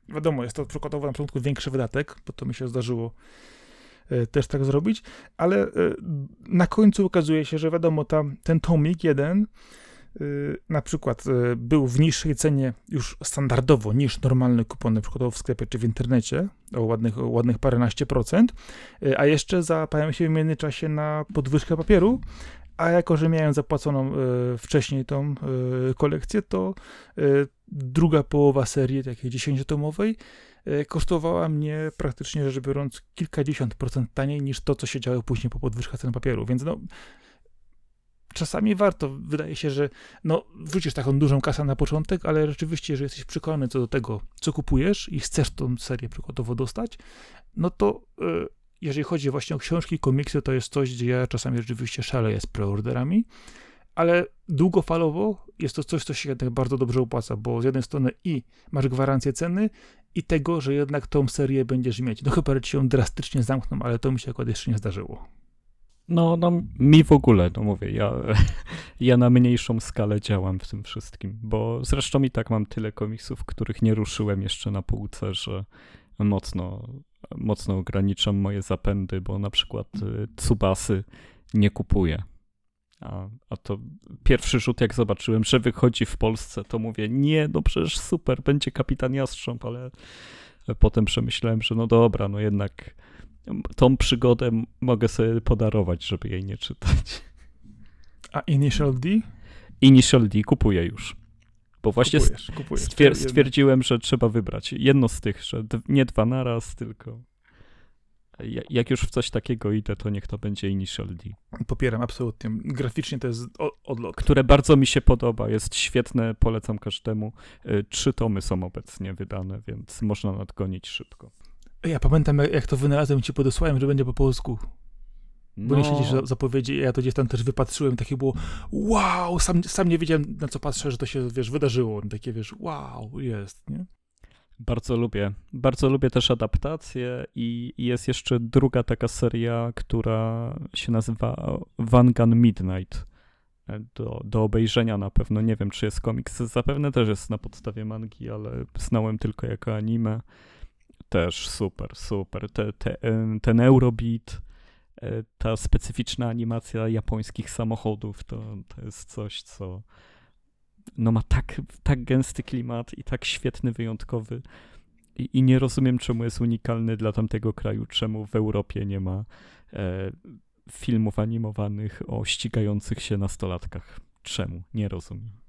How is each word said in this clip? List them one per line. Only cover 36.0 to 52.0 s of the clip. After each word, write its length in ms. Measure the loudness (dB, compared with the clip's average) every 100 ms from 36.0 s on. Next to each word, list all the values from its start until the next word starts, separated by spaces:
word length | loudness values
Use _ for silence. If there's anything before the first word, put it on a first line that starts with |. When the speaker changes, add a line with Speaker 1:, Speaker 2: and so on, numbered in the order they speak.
Speaker 1:
cen 120 | -6
papieru, 340 | -4 -4 -4 -2
więc 160 | -2
no, 120 | -4 -8 -10 -18 -20 _ _ _ _ _ _ _ _ _ _ _ _
czasami 400 | -8 -4 0 0
warto, 360 | 4 2 2 -6 -8
wydaje 360 | -6 -6 -4 -6
się, 140 | -4
że 200 | -2 -4 -6 -20 -8
no, 200 | -2 -2 -4
wrzucisz 400 | -16 -6 -4 -2
taką 240 | -2 0 2
dużą 220 | 4 4
kasę 240 | 2 0
na 120 | -2 0
początek, 480 | 0 0 -2 -4
ale 220 | 0 0 0
rzeczywiście, 460 | -2 -6 -6 -4
jeżeli 120 | -4
jesteś 200 | -6 -8
przekonany 440 | -10 -8 -4 -2 -2
co 120 | -2
do 80 | 0
tego, 320 | -2 -4 -8 -10
co 180 | -6 -4
kupujesz 600 | -4 2 2 4 0 -4
i 80 | -6
chcesz 300 | -4 -2 -2
tą 280 | -2 -4 -4
serię 300 | -6 -8 -8
przykładowo 460 | -12 -10 -8 -6
dostać, 440 | -4 -4 -6 -8 -10 -20 -20 -20 -20 -14 -4
no 140 | -4
to, 320 | 0 0 0 _ -8
e, 40 | -4 -4 -6 _ _ _
jeżeli 240 | -6 -4
chodzi 260 | -2 -2 -2
właśnie 260 | -4 -6 -8
o 20 |
książki, 400 | -2 -4 -2 -2
komiksy, 440 | 2 0 0 -4
to 100 | 0
jest 200 | -2 -2
coś, 220 | -2 -2
gdzie 120 | 0 0
ja 200 | 0 0
czasami 320 | -2 -2 -4
rzeczywiście 440 | -4 -8 -6 -6